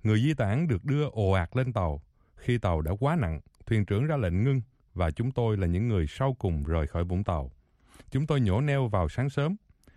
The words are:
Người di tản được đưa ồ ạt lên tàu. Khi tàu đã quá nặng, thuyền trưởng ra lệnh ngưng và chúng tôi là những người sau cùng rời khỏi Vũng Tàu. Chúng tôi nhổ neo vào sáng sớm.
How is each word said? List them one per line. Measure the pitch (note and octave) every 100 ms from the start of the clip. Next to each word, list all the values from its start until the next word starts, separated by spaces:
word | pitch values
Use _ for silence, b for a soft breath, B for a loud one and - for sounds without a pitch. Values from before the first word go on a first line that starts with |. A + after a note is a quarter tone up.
Người | A2 A2
di | C#3
tản | D3 G#2 A#2 E3+
được | G2 C#3+
đưa | C#3 D3
ồ | A2 G2
ạt | F#2+ E2+ B2+
lên | B2+
tàu. | A2 F2 D2 - _ _ -
Khi | - A#2+
tàu | G2 E2
đã | D2+ G2
quá | C#3 E3+
nặng, | F#2 D#2 - - -
thuyền | A2 G2
trưởng | G2+ D3
ra | D3
lệnh | F#2+ F2
ngưng | B2+ C3+ A2+ _ _
và | F#2 E2
chúng | - A#2+
tôi | B2+ A#2 G#2
là | F2+
những | F2 A#2+
người | G2+ D#2
sau | - C3+
cùng | B2 G2+ D#2+
rời | C#2+ E2 D2
khỏi | E2+
Vũng | F2 F2+
Tàu. | G2+ E2 C2+ - B B B B B
Chúng | C3+ D3
tôi | D3
nhổ | A2 F#2
neo | D3 C#3 B2+
vào | G#2 D#2+
sáng | - C3+
sớm. | - D3 G3+ _ b b